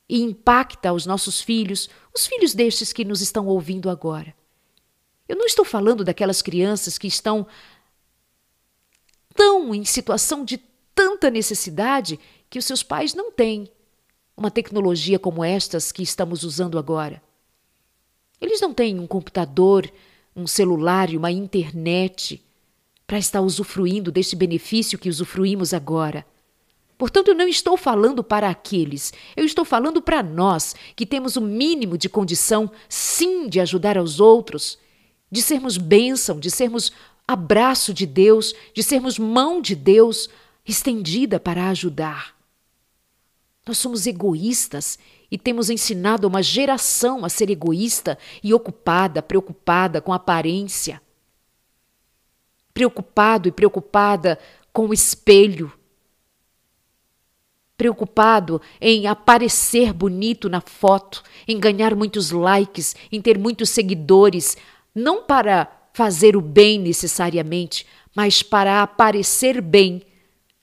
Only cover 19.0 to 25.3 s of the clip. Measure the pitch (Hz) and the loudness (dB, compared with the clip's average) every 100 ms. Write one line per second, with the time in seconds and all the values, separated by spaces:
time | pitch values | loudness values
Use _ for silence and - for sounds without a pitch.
19 | 175 190 - 185 151 139 185 196 185 - | -6 -8 -6 -6 -2 2 4 4 0 -10
20 | _ _ _ 180 170 - 185 165 165 185 | _ _ _ -12 -6 0 0 0 0 0
21 | 180 160 170 185 196 196 151 165 165 180 | 0 -2 -4 -6 -4 -4 -4 -6 -4 -2
22 | 185 - - 147 _ _ _ _ _ _ | -2 -6 -12 -14 _ _ _ _ _ _
23 | - 208 190 202 190 165 196 190 180 202 | -8 -6 -2 -2 -2 -2 -6 -4 -2 -2
24 | 170 185 180 170 180 165 - 220 214 196 | -2 -2 -2 -2 -2 -2 -4 -4 -2 -6
25 | 185 156 175 | -6 -6 -6